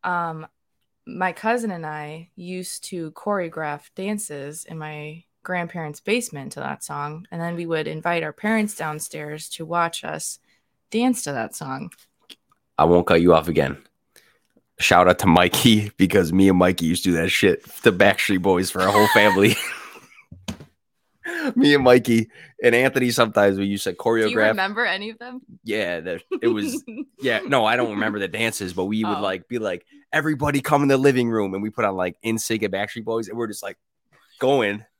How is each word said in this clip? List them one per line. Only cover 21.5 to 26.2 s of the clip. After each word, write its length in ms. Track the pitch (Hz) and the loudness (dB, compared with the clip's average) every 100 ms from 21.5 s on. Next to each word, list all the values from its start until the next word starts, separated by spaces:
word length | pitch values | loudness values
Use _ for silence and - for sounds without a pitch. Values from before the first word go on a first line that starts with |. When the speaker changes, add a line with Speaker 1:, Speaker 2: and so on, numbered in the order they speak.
| 240 | 2
Speaker 2:
Me 180 | 196 | 4
and 100 | 143 | 6
Mikey 460 | 127 127 120 113 113 - - - | 8 6 6 2 0 -10 -20 0
and 120 | 120 117 | 4 4
Anthony, 340 | 131 127 123 | 2 2 0
sometimes 480 | 117 113 104 101 98 | 2 2 4 4 2
we 80 | 98 | -2
used 180 | 101 - | -2 -6
to 80 | |
choreograph. 320 | 87 117 113 107 | -4 -2 0 0
Speaker 1:
Do 40 | |
you 80 | 110 | 2
remember 460 | 107 110 196 208 233 | 2 2 -2 -2 -4
any 240 | 190 208 | -4 -8
of 80 | 220 | -14
them? 240 | 247 254 _ - | -16 -18 _ -18
Speaker 2:
Yeah, 360 | - 101 90 87 | -8 -4 -4 -6
that, 240 | 85 82 | -6 -10